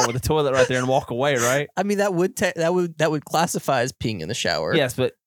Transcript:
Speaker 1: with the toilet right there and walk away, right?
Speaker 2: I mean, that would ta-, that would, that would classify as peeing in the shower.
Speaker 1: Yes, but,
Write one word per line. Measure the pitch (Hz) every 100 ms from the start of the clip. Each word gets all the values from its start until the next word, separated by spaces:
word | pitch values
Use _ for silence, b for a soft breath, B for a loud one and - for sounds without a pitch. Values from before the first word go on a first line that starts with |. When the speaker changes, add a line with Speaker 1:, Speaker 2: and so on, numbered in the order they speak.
| 131
Speaker 1:
with |
the | 123 -
toilet | 156 143
right | 131 127
there | 127
and | 127
walk | 135 139
away, | 120 143 131
right? | 120 139 147 -
Speaker 2:
I |
mean, | 202 202
that | 202
would | 175 190 -
ta-, | 185 170
that | 165
would, | 180 175 160
that | 160
would | 151
classify | - 156 165 175 - 135
as | 127
peeing | - 127 104
in | 80
the |
shower. | - 90 78 80 151
Speaker 1:
Yes, | 131 123
but, | 127 -